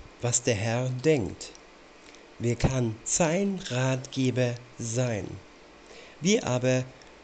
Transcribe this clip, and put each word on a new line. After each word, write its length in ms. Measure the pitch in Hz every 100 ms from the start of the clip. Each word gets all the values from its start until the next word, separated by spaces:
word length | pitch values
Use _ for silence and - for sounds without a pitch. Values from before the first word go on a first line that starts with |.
| - -
was 220 | 120 -
der 120 | 127 104
Herr 340 | 113 120 127
denkt? 640 | 127 156 147 90 - - - - - - - - - - -
Wer 200 | 117 113
kann 400 | 131 131 117 110 -
sein 540 | - 165 180 202 185 -
Ratgeber 880 | 123 131 131 131 135 127 117 123 120 - -
sein?“ 520 | 117 117 123 104 - 98 - - - - - - - -
Wir 260 | 170 214 -
aber 380 | 123 127 127 127 - - -